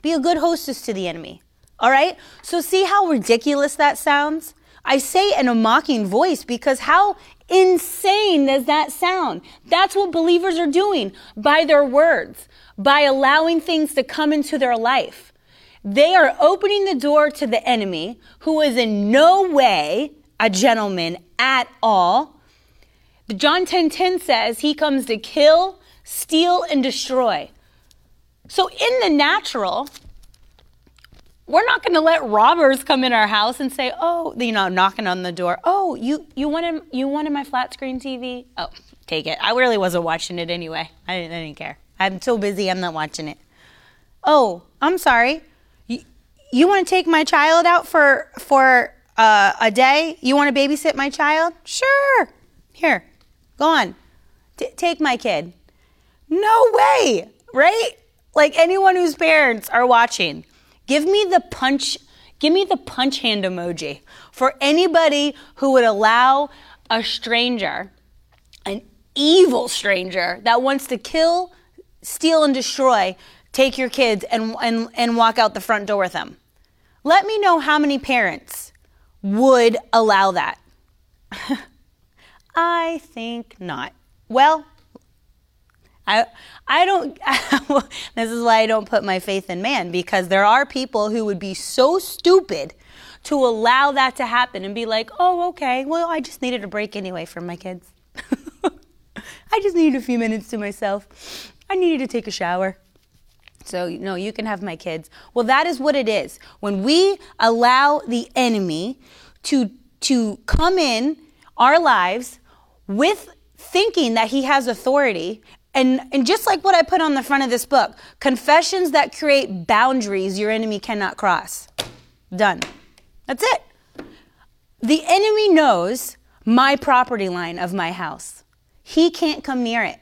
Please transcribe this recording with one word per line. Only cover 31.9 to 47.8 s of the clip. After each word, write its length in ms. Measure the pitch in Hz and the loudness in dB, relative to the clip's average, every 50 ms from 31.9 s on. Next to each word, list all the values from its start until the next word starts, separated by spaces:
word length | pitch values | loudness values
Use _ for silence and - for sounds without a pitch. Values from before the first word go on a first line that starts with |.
| 349 320 | 0 2
let 280 | 311 320 330 320 285 233 | 4 2 2 2 0 0
robbers 540 | 208 214 220 247 330 339 311 269 269 269 - | 2 4 4 4 4 4 4 2 2 2 0
come 220 | - 311 262 254 | -2 -2 0 0
in 80 | 254 240 | 0 2
our 160 | 220 214 208 | 2 2 2
house 320 | 214 208 208 226 247 - | 2 0 0 -2 -4 -4
and 120 | 285 262 262 | -8 -8 -6
say, 200 | - 262 254 - - | -6 -6 -6 -4 -4
"Oh," 340 | - 339 349 339 330 320 - | -2 -2 -2 -2 -4 -8 -6
you 140 | - 247 233 | -6 -4 -2
know, 160 | 220 208 196 | 0 -2 -2
knocking 400 | 185 185 185 185 196 190 - 220 | 0 0 0 0 0 0 -2 -4
on 160 | 185 180 185 180 | -4 -4 -4 -6
the 80 | 180 | -8
door, 300 | 175 170 180 175 175 - - | -6 -4 -4 -4 -4 -2 -2
"Oh, 320 | 330 370 403 392 359 269 | -2 0 0 0 -2 -4
you, 320 | - 226 247 294 302 311 - _ | -6 -4 -4 -4 -6 -6 -14 _
you 140 | 254 277 302 | -6 -6 -4
wanted, 340 | 294 330 339 339 320 311 - _ - | -4 -4 -4 -6 -6 -8 -10 _ -8
you 140 | 254 262 | -6 -4
wanted 260 | 277 277 302 302 311 294 | -4 -4 -4 -4 -4 -6
my 120 | 285 277 | -6 -8
flat 280 | 277 285 247 254 - - | -6 -6 -6 -6 -6 -8
screen 280 | - 277 262 262 254 | -12 -10 -10 -10 -10
T 160 | 240 277 262 | -10 -10 -10
V? 320 | 247 247 254 247 247 247 _ _ - | -10 -10 -10 -12 -12 -16 _ _ -12
Oh, 120 | 170 - - - _ _ _ _ _ | -12 -12 -12 -18 _ _ _ _ _
take 220 | - 165 156 151 156 | -8 -8 -6 -6 -6
it." 100 | 156 139 | -6 -4
I 120 | 165 196 226 | -2 -2 0
really 260 | 247 254 247 233 208 | 2 2 2 2 0
wasn't 240 | 190 185 175 175 170 | -2 -2 -2 -2 -2
watching 380 | 165 160 165 - - 180 175 | -2 -4 -4 -6 -10 -8 -8
it 100 | 170 165 | -6 -6
anyway. 400 | 170 175 170 160 160 156 160 - _ _ _ | -8 -8 -8 -10 -10 -10 -10 -10 _ _ _
I 140 | - 185 185 | -10 -10 -8
didn't, 120 | 170 160 165 | -8 -10 -12
I 120 | 170 165 | -12 -12
didn't 140 | 156 143 - | -14 -14 -14
care. 200 | 165 156 151 _ _ _ _ _ | -16 -16 -16 _ _ _ _ _
I'm 220 | 190 190 190 180 | -4 -4 -4 -6
so 180 | - 254 240 220 | -4 -4 -2 -2
busy, 320 | 196 202 196 180 208 185 | -2 -4 -4 -4 -4 -4
I'm 100 | 185 185 | -4 -4
not 140 | 185 175 160 | -4 -6 -6
watching 340 | 160 151 147 - - 156 151 | -6 -8 -8 -10 -12 -12 -12
it. 100 | 143 _ _ _ _ _ _ _ _ _ _ _ _ _ _ _ _ _ - | -14 _ _ _ _ _ _ _ _ _ _ _ _ _ _ _ _ _ 0
"Oh, 380 | - 349 294 254 208 175 175 _ _ _ _ | 2 4 4 4 2 -2 -6 _ _ _ _
I'm 180 | 254 302 359 339 | -2 -2 -2 0
sorry. 440 | - 294 247 233 233 240 202 220 - _ _ _ _ _ _ _ _ _ | 2 2 2 4 2 0 0 -6 -10 _ _ _ _ _ _ _ _ _
Y-, 160 | 233 - - _ _ _ _ _ _ _ _ _ - | -12 -12 -12 _ _ _ _ _ _ _ _ _ 2
you 160 | 247 311 359 | 2 4 4
wanna 160 | 403 392 359 | 4 2 2
take 220 | - 370 370 359 | 2 0 0 2
my 180 | 330 330 311 302 | 2 2 2 2
child 420 | - - 302 285 311 320 339 339 | 2 2 2 4 4 4 4 4
out 200 | 339 349 349 | 4 4 2